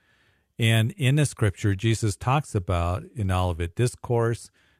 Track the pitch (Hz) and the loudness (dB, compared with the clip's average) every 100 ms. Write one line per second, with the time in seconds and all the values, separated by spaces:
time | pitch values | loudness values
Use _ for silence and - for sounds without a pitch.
0 | _ _ _ _ _ - 113 113 113 - | _ _ _ _ _ 0 2 4 2 0
1 | 127 147 143 - 107 - 104 95 113 110 | 2 2 0 0 -2 0 0 0 0 0
2 | 110 - - 143 - 104 90 87 85 92 | -2 -2 0 -2 0 -4 -2 0 0 -4
3 | 165 139 98 92 92 82 85 - 120 - | -6 -6 -2 0 0 -2 -4 -2 -4 -4
4 | - 117 117 117 - _ _ | -4 -2 0 -4 -10 _ _